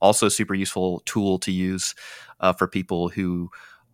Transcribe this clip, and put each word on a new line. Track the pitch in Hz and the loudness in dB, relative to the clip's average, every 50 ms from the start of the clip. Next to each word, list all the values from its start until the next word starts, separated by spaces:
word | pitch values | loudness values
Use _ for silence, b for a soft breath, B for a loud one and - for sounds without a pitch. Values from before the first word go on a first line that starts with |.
Also, | 95 98 107 - 113 101 | 6 6 6 6 4 2
super | - - 107 - 98 | 2 0 -2 -2 -2
useful | 95 98 - - 98 90 92 87 82 - | -2 -2 -2 -2 -2 -2 -2 -2 -4 -6
tool | - - 113 101 98 92 92 | -4 -2 0 2 2 0 0
to | - 101 | 0 -2
use, | 92 92 92 92 92 92 - - B B B B B B B B B - | -2 -2 0 -2 -2 -2 -4 -6 B B B B B B B B B 0
uh, | 92 92 90 | 2 2 2
for | - 92 90 | 2 0 -2
people | - 95 92 - 92 85 87 87 | -2 -4 -4 -4 -2 -2 -2 -2
who, | - 98 95 90 87 87 87 87 B B B B B B B _ | -2 -4 -4 -2 -2 -4 -6 -8 B B B B B B B _